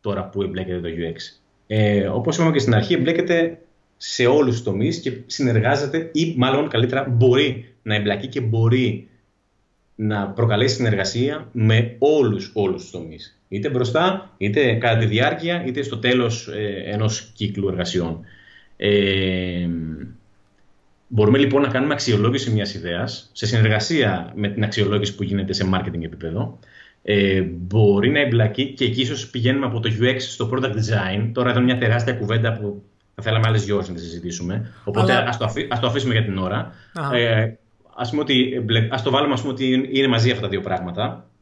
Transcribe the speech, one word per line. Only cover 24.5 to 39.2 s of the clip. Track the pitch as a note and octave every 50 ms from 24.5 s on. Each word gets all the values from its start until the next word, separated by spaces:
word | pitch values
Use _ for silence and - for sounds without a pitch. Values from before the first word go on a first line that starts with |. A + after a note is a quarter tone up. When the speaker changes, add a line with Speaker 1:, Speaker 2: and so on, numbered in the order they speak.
| G2+ A2+ G#2
Speaker 1:
αξιολόγηση | G2+ - G#2+ G2+ G2+ G#2 G#2 G#2 G2+ -
που | -
γίνεται | G2+ F#2 G2+ G2 F#2+ G2
σε | F#2 - G2 F#2 F#2+
marketing | F#2 F2+ F#2+ E2 E2+
επίπεδο. | E2 D#2+ D#2+ - E2 E2 E2 G#2 - A2+ - - - - - - - - _ _
Ε, | _ - G#2 G2+ G2+ G2 F#2+ F#2+
μπορεί | F#2 E2+ F2 E2+ F2+ F2+ G2+ A2 G#2+ G2+ G2+ G2+ G#2 B2+
να | D3+ D3
εμπλακεί | C#3+ B2+ A#2 A#2 A2 G#2+ - - C3+
και | C#3 - - C3+
εκεί | A#2+ A2 A#2+
ίσως | C3 A#2 - - - -
πηγαίνουμε | - B2+ A2+ B2+ C3+ C#3 C3+
από | B2 A#2 A#2
το | A2 A2+ A2 G#2
U | A#2+
X | B2+ C3 C3
στο | - - - - A2+ A2+
product | B2+ C3 B2+ A2+
design. | G2+ A2 G#2+ G#2 A2+ G2+ F#2 F#2 F#2+ G2+ A2+ A2+
Τώρα | A2+ B2+ B2 B2+
εδώ | A#2 B2
είναι | B2 B2
μια | B2 A#2
τεράστια | B2 A2 A2+ A#2+ A2+ -
κουβέντα | A#2+ G#2+ G#2 G2+ A2+ A2+ A2+ A#2
που | G#2+ G#2+ G#2 G2+ G2+ - - _ _ _ _ _ _
θα | -
θέλαμε | G#2+ A2+ A2 A2+ A2+ A2+
άλλες | A2+ G#2+ F#2+
δυο | G2+ G#2
ώρες | G2+ F#2 F2+
να | F2+
τη | E2
συζητήσουμε. | E2 E2+ E2 F2 E2+ F2 E2+ E2+ E2+ F2 G2 A2+ A2+ - - - -
Οπότε | G#2 G2 A2 G#2+ B2
Speaker 2:
Αλλά | B2+ A#2+ A2+ A2+
Speaker 1:
ας | -
το | - A#2
αφή-, | G#2+ - C#3 D3+ -
ας | B2 A2+
το | A#2
αφήσουμε | B2 A#2 C#3+ A#2 B2
για | A#2 A2 A2
την | G#2 F#2+ F#2+
ώρα. | F#2 F#2 G2+ C3+ D#3+ - - - - _ -
Speaker 2:
Αχα. | E3+ D3+ C#3+ C3
Speaker 1:
Ε, | A#2+ A#2+ A#2 A2+ A2 A2+ A2+ A2+ - _ _ _ _ _ _ -
ας | - A#2 A2+
πούμε | A#2 D3
ότι | D3 C#3+ C3+ B2+ B2+ B2+ B2+
εμπλε-, | B2 A2+ G#2+ A#2 A#2 A2+ A2+
ας | B2+ B2
το | - D3
βάλουμε, | B2+ C3+